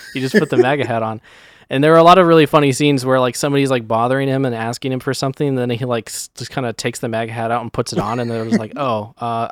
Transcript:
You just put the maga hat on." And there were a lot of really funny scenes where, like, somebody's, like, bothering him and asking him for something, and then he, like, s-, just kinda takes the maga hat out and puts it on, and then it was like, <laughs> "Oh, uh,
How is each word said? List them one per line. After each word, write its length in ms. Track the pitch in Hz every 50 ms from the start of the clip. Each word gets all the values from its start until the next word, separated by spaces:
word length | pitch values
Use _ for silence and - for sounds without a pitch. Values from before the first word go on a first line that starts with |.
| - - -
You 80 | 135
just 140 | 131 131 -
put 140 | 208 160 -
the 80 | 139
maga 280 | 123 123 127 147 143 123
hat 160 | 120 117 113
on." 200 | 110 110 110 110 - _ - - - - _ _ _ -
And 120 | 135 135 143
there 80 | 156
were 60 | 165
a 60 | 165 165
lot 140 | 170 180
of 100 | 190 180
really 180 | 165 165 160 151
funny 260 | - - 151 147 139 123
scenes 320 | - 147 147 143 131 123
where, 140 | 131 131 131
like, 140 | 127 123 120
somebody's, 360 | - - 143 143 139 139 131
like, 160 | 131 123 110
bothering 400 | 107 113 113 117 123 131 139 135
him 160 | 135 131 135 135
and 80 | 127 117
asking 380 | 110 113 117 123 - - 131
him 80 | 131 127
for 140 | - 139 127
something, 340 | - 139 135 131 - 151
and 100 | 139 135
then 120 | 127 123 123
he, 160 | 120 113 131
like, 240 | 123 120 113 - -
s-, 200 | - - - - _
just 160 | - 123 -
kinda 220 | - 143 127 117 107
takes 260 | - - 123 120 -
the 80 | -
maga 240 | 120 113 113 117 113
hat 200 | 113 120 113 113
out 100 | 120 120
and 100 | 117 113
puts 220 | - - 120 - -
it 60 | -
on, 200 | 101 107 117 127
and 100 | 120 117
then 120 | 113 113
it 80 | 113 113
was 100 | 233 -
like, 140 | 110 107 -
<laughs> 40 |
"Oh, 360 | 147 143 127 113 107 104 113 -
uh, 300 | - 120 117 117 117 113 -